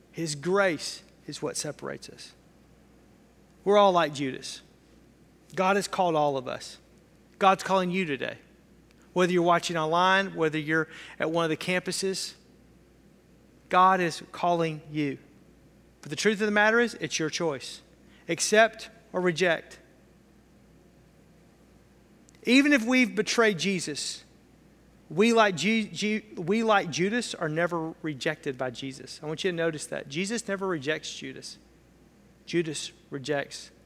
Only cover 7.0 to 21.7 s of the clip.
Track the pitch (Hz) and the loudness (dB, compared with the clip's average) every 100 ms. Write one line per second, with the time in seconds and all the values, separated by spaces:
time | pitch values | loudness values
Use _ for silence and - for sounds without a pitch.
7 | _ _ _ - 196 190 - 190 180 185 | _ _ _ 2 4 4 2 0 2 -2
8 | 170 131 127 120 - _ _ - _ _ | -2 -4 -6 -8 -16 _ _ -20 _ _
9 | _ 180 180 180 170 170 - 170 156 170 | _ 0 2 4 4 4 2 -2 0 2
10 | 185 190 196 170 160 156 151 160 156 - | 4 4 0 -2 -2 -2 0 0 -2 -8
11 | - - 156 165 165 156 - 185 180 - | -16 -6 -2 0 0 -2 -2 -2 -2 -4
12 | 190 185 - - _ - - _ _ _ | -4 -6 -10 -14 _ -20 -20 _ _ _
13 | _ _ _ _ _ _ - 180 185 190 | _ _ _ _ _ _ 0 4 6 6
14 | 170 - - - 180 170 165 151 147 151 | 0 -4 -12 -4 0 2 0 -4 -8 -4
15 | 143 131 - - - - - _ _ _ | -4 -4 -12 -20 -20 -20 -20 _ _ _
16 | 147 147 208 202 214 208 214 226 233 - | -10 -2 0 0 2 4 4 4 2 -2
17 | 160 - 156 - 170 131 - - - _ | -6 -4 -4 -2 -4 -4 -10 -16 -20 _
18 | - - - 165 - 214 220 - - - | -20 -16 -6 -4 2 6 6 2 -16 -20
19 | - 185 180 156 180 160 - - - _ | -8 -2 0 2 2 0 -4 -20 -20 _
20 | _ _ _ _ _ _ - - - _ | _ _ _ _ _ _ -20 -20 -20 _
21 | _ _ _ _ _ _ _ | _ _ _ _ _ _ _